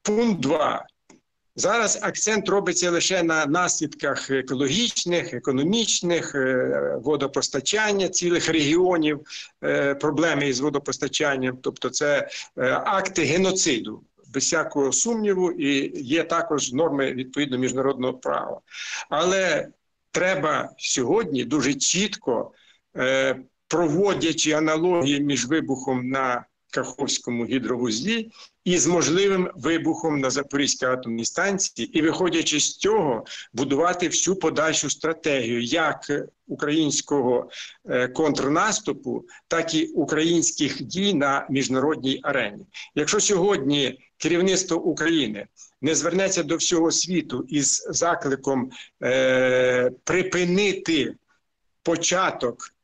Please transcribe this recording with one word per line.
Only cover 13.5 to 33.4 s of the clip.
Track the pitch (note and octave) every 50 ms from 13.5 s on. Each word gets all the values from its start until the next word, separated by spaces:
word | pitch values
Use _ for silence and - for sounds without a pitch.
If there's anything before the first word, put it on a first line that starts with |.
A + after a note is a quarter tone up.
| F#3 F#3 - F3 C3 A2 G2 G#2+ A2 - - _ _ _ _ - -
без | C#3 C3
всякого | - E3+ D#3+ D3 - - D3 C#3 C3
сумніву, | C3 - - A3+ A#3 A3 G#3+ G#3 F#3+ F#3 F3+ E3+
і | - - D3 C#3 C#3+ C3+ C#3 - - C#3+ C#3
є | A#2 D3+ E3 D#3
також | - E3 E3 E3+ - D#3 C#3 - - B2
норми, | C#3 E3+ D#3 C#3+ C#3 C3+ C#3 C3+
відповідно, | B2 C3 B2+ - C#3 D3 C#3+ B2+
міжнародного | B2 B2+ B2 B2 C3 C3 C#3 C3+ B2 B2+ C3 B2+
права. | - - - C#3+ - - - - - _ _ - - - - - - - _
Але | - D3 E3+ F3+ F#3+ F#3+ F#3+ F3 D3+ C#3+ - - _ _ _ _ _ _ _ _
треба | - D#3+ F3 F#3 F#3+ - C#3+ D3+ C#3+ C3 - - -
сьогодні | - - - - C#3 B2 A#2+ F3 A3+ A3+ D#3+ C#3 B2 A#2+
дуже | A#2 C#3 D3+ B2 C3+ C#3
чітко, | C3+ - - - F3 G#3 G3 G3 - - C#3 A#2 A2+ - - _ _ _ _ _ _ _ _ _
е, | - B2+ C3 C3+ C3+ C3+ C3+ B2+ C3 - _ _ _ _
проводячи | _ D#3+ E3 - D3+ D3 F3 G3+ G3+ F3+ C#3 D3+ E3 D3+ - - D3+
аналогії | D3+ D3+ D#3 D#3 D#3 D#3+ E3 F#3 F3+ D#3 C3 C#3 C#3+ C#3+
між | C#3+ C#3+ C#3+ A#2+ A#2+
вибухом | B2 E3 D#3 C3 C3 C3+ B2+ - C#3 C3 B2+ B2 B2+
на | C3 C3+ C3 B2+ B2 A#2+ - _ _ _ _ _
Каховському | - C#3+ B2+ C3 - - C#3 A#2+ - - - C3 A#2+ A#2 A#2
гідровузлі | A#2+ B2+ C3 A2+ - B2+ A#2+ B2 A#2+ G#2+ A2+ C#3+ G3+ A3+ A3+ A3 A3+ - - - - _ _ _
і | F#3 F3+
з | E3 -
можливим | D#3 F3 E3+ C#3+ C3+ D#3+ F#3 G3 G3+ G3 F#3 F3+ - -
вибухом | - B2 D#3 E3 D#3+ C3+ D#3+ D#3+ - - E3 D3 C#3+
на | C3+ C3
Запорізькій | B2 C#3 C3 - C3+ C#3 C#3+ - - - C3
атомній | B2+ B2+ B2+ B2+ A#2 A2+ A2+ A2+
станції, | - - E3+ F3+ G3+ G3 F#3 - - _ - - - -
і, | E3
виходячи | D3+ D#3+ - - F#3 F3 E3 E3 D3+ - D3+ D3
з | - - -
цього, | - - G3 A3 G#3+ E3+ C#3+ A#2+ A2 - - - -